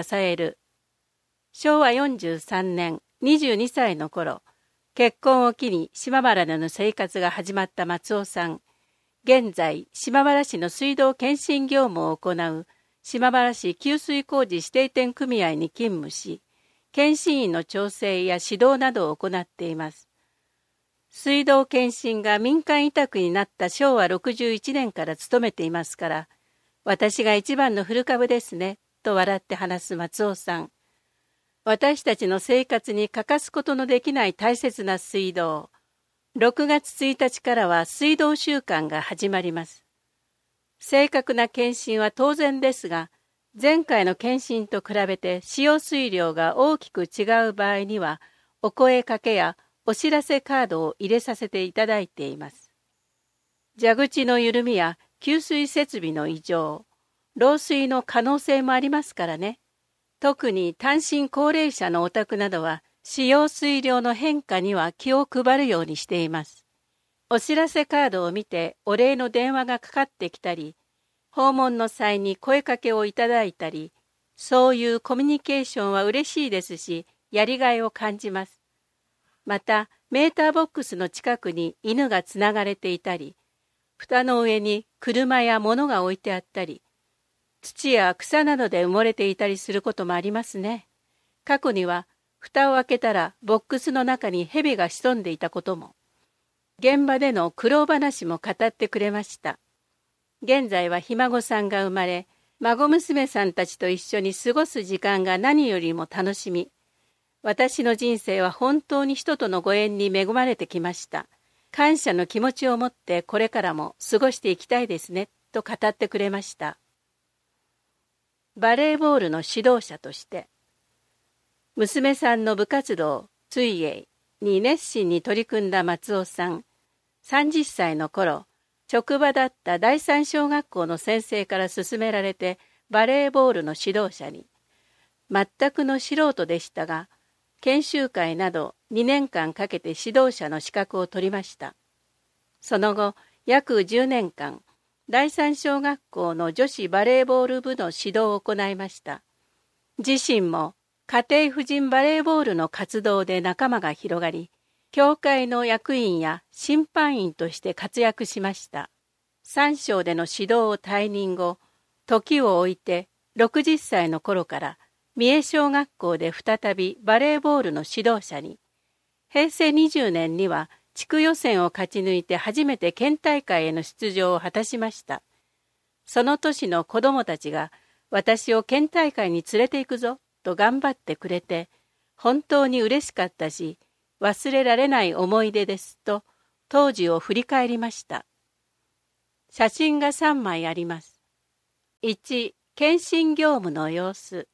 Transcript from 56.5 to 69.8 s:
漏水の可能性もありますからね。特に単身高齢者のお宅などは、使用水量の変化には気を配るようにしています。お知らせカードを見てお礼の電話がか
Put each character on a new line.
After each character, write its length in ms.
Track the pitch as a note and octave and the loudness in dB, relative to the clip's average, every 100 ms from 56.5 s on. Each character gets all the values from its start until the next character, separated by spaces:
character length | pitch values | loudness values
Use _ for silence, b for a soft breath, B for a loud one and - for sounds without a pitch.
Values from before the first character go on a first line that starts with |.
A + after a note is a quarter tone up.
| E3+ D#3 D3+ - _ _ _ _ - | -2 -2 -8 -16 _ _ _ _ 2
漏 200 | B3+ D4+ | 4 4
水 300 | - C#4+ C4+ | 2 0 0
の 160 | C4 | -2
可 180 | - B3 | 0 0
能 160 | A#3+ C#4+ | 2 0
性 240 | - C4+ | 2 0
も 120 | C4 | 2
あ 60 | B3+ | 0
り 80 | C4+ | 0
ま 140 | D4 | -2
す 120 | D4 - | -4 -6
か 120 | E3+ | -6
ら 100 | D#3+ | -4
ね。 220 | G3 A#3 _ _ _ _ _ _ | -6 -8 _ _ _ _ _ _
特 320 | C#4 - B3+ | -2 0 -2
に 220 | F#3+ F3 | -2 -2
単 240 | E3 C4 D4 | -2 0 0
身 320 | - D4 C#4 | 0 -2 -2
高 240 | - D4 | 0 2
齢 180 | D#4 D#4 | 2 0
者 180 | - F3+ | -2 -2
の 120 | E3+ | 0
お 80 | F3 | 0
宅 260 | A3+ G#3 G#3 | -2 -2 -2
な 140 | G3+ | -2
ど 120 | F3+ | -2
は、 220 | D#3+ D#3 _ _ | -4 -6 _ _
使 260 | - - B3+ | -10 -2 4
用 180 | C#4+ D4+ | 4 4
水 340 | - D4 C#4 | 0 -2 0
量 200 | C4 B3 | 0 0
の 120 | A#3+ | 0
変 280 | A3+ D4+ D4 | 0 -2 -2
化 180 | - F#3 | -2 -2
に 160 | F#3+ G3 | 0 0
は 160 | E3 | -2
気 220 | - C4 | -4 0
を 120 | C4 C#4 | 0 0
配 300 | B3+ B3+ C4+ | 0 4 4
る 80 | C4+ | 4
よ 140 | E3+ | 0
う 40 | D#3+ | -2
に 100 | D3+ | -8
し 100 | - | -4
て 180 | F3 | -4
い 40 | E3 | -2
ま 160 | D#3+ | -4
す。 200 | D3 - _ _ _ _ _ _ - A#3 | -8 -16 _ _ _ _ _ _ -2 -2
お 40 | |
知 160 | - D#4 | 0 0
ら 120 | D#4+ | 2
せ 200 | E4 D4 | 0 0
カ 180 | D4 C4+ | 2 2
ー 40 | |
ド 120 | F#3+ | 0
を 80 | F3 | -2
見 140 | F#3+ G#3 | -4 -6
て 320 | F3 E3 - - | -4 -6 -6 -2
お 100 | G#3+ | 2
礼 200 | B3+ C4+ | 4 2
の 160 | B3 | 0
電 220 | A#3+ B3+ | 0 0
話 120 | C4+ B3+ | -2 -2
が 140 | |
か 120 | A#3+ | -6